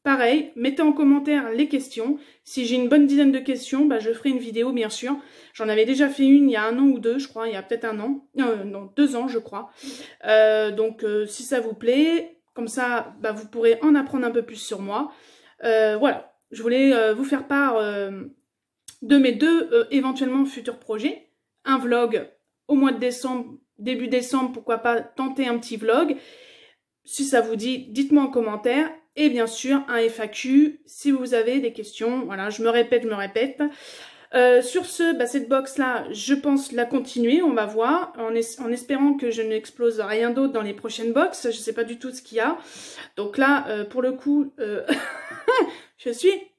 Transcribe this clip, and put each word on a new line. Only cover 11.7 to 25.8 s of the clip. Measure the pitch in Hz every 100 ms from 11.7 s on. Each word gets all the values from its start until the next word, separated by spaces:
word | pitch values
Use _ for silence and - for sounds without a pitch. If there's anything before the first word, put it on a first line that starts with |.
| 214
plaît, | 226 269 320 330 - _ _ -
comme | 233
ça, | 269 247 240 226 -
bah, | 214
vous | 214 220
pourrez | 233 226 226
en | 302
apprendre | 294 269 269 240
un |
peu | 233
plus | 226 220
sur | - 196
moi. | 196 214 294 - _ _ _ _
Euh, | 226 220 214 214
voilà, | 269 - - _ _
je | 220
voulais, | 226 247 269 240
euh, | 220
vous | 220 277
faire | 277 -
part, | 277 277 226
euh, | 208 202 196 196 - _ _ _ _ _ - _
de | 226 285
mes | 262
deux, | 208 311 330 -
euh, | 233 226
éventuellement | 277 262 262 262 262 277
futurs | 247 233 233
projets. | - 214 269 453 _ _ _ _
Un | - 269
vlog | 240 240 233 220 - _ _ _ -
au | 285
mois | 269
de | 226
décembre, | 247 247 262 247 233 - _ _
début | 208 254 240
décembre, | 254 240 269 254
pourquoi | 247 - 226
pas | 233 233
tenter | - - 262 - 254
un | 240
petit | -
vlog. | 214